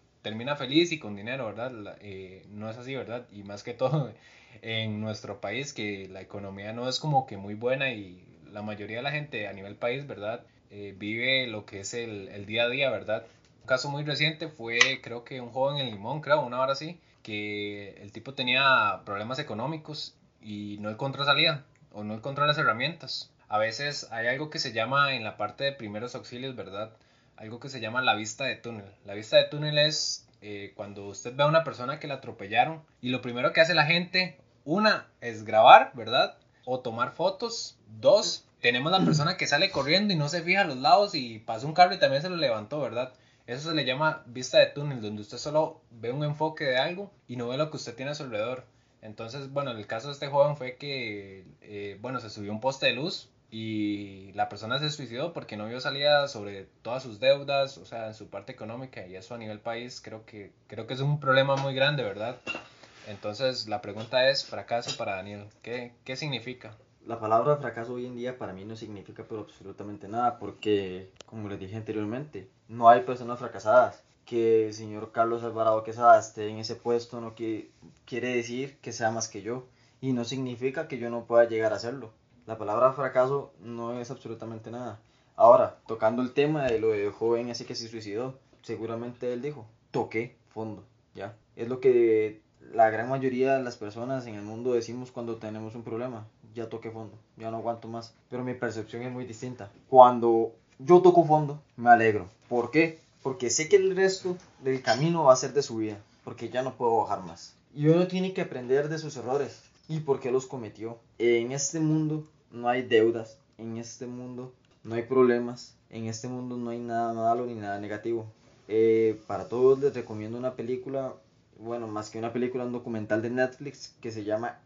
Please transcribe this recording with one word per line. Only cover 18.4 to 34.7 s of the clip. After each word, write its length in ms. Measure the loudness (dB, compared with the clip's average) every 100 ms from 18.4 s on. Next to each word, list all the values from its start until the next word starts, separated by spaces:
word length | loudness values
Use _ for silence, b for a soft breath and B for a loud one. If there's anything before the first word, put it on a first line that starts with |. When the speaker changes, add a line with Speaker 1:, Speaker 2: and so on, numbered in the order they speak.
| 0 4 6 6 4 0
Speaker 1:
problemas 340 | -6 -6 -6 -6
económicos 760 | -6 -6 -6 -6 -10 -12 -12 _ _ _
y 380 | -12 -10 -10 -8
no 80 | -8
encontró 360 | -4 -6 -2
salida 420 | 2 4 4 2 -8 _ _
o 120 | -10
no 100 | -8
encontró 320 | -8 -6 0 2
las 100 | 2
herramientas. 720 | 2 0 -2 -6 -10 -12 -12 _ -4
A 100 | 0
veces 520 | 0 -2 -6 -6 -10
hay 160 | -4 -2
algo 200 | -2 -4
que 100 | -6
se 140 | -4
llama 420 | -2 0 2 2
en 100 | 0
la 120 | -6 -6
parte 280 | -6 -4
de 80 | -4
primeros 420 | -4 -8 -8 -8
auxilios, 420 | -10 -12 -12 -10 -10
¿verdad? 380 | -10 -10 -10 -14 b b b -18
Algo 240 | -14 -14
que 80 | -12
se 120 | -10
llama 200 | -6 0
la 140 | 2
vista 300 | 0 -2 -6
de 120 | -6 -6
túnel. 300 | -10 -12 -14 -18
La 100 | -12
vista 220 | -12 4 4
de 80 |
túnel 320 | 4 -2 -2 2
es, 480 | 2 0 -4 -8 _ _
eh, 320 | -12 -12 -12
cuando 320 | -12 -12 -12 -12
usted 280 | -12 -6
ve 80 | 2
a 60 | 6
una 160 | 6
persona 340 | 2 -6 -6 -6
que 80 | -8
la 80 |
atropellaron 680 | -10 -10 -12 -2 2 2 0 -12 -10
y 80 | -4
lo 100 | -4
primero 320 | -4 -2 2
que 80 | 4
hace 140 | 4
la 100 | 4
gente, 540 | 4 2 0 -2 -2 -6 _ _
una, 440 | -4